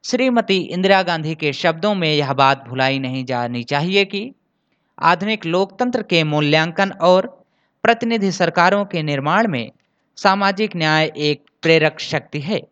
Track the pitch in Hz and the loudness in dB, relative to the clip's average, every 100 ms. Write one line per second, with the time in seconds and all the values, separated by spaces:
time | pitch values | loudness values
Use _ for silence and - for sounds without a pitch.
0 | - 247 254 240 226 190 - 175 190 190 | -4 0 2 0 0 0 0 -2 2 2
1 | 180 165 156 156 151 135 175 160 202 196 | 2 -2 -4 -4 -4 0 0 0 -2 0
2 | 160 151 139 135 135 135 120 131 131 139 | 0 0 0 2 4 2 -4 -2 0 0
3 | 131 131 127 127 120 120 117 143 170 196 | -4 -8 -6 -4 -4 -6 -4 -2 0 0
4 | 196 202 233 - _ _ _ _ _ - | 0 -4 -10 -16 _ _ _ _ _ -2
5 | 160 175 202 214 170 175 190 - 247 240 | 0 0 -2 -4 -2 -2 -2 -2 -4 -4
6 | - 170 151 151 147 156 160 170 196 - | 0 0 2 0 2 2 0 -2 -4 0
7 | 170 180 190 - _ _ _ _ - 233 | 4 4 2 -10 _ _ _ _ 0 0
8 | 233 233 196 175 170 170 175 202 202 170 | 0 0 -2 0 0 2 2 2 -2 -4
9 | 156 143 143 180 226 135 110 _ _ _ | -4 -2 0 0 0 -2 -8 _ _ _
10 | _ - 202 196 196 196 214 175 156 156 | _ -2 0 2 0 0 -4 -2 0 2
11 | 156 143 147 147 _ _ 165 160 156 151 | 0 -2 -2 -4 _ _ 2 4 4 -2
12 | - 151 - 180 143 214 - | -6 -6 -6 -10 -4 -6 -6